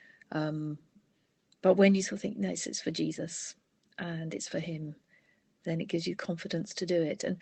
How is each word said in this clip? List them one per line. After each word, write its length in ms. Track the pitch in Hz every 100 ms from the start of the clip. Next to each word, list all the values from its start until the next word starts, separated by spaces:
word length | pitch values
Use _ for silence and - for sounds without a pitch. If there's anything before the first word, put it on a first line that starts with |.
| - - -
Um, 460 | 156 151 156 151 151 - _ _ _ _ _ _ _
but 140 | 190 190
when 200 | 196 196
you 60 |
sort 120 | 190
of 80 | 202
think, 160 | - 202
"No, 120 | 190
it's, 180 | 175 -
it's 140 | -
for 100 | -
Jesus 640 | 160 160 160 165 - - - _ _ _ -
and 360 | 170 165 165
it's 160 | - -
for 100 | 165
him," 360 | 165 156 156 156 _ _ _ _ _ _
then 160 | - 165
it 80 | -
gives 180 | 170 170
you 100 | 180
confidence 580 | - 170 - 170 -
to 120 | - 180
do 160 | 175
it. 220 | 160 202
And, 140 | - 185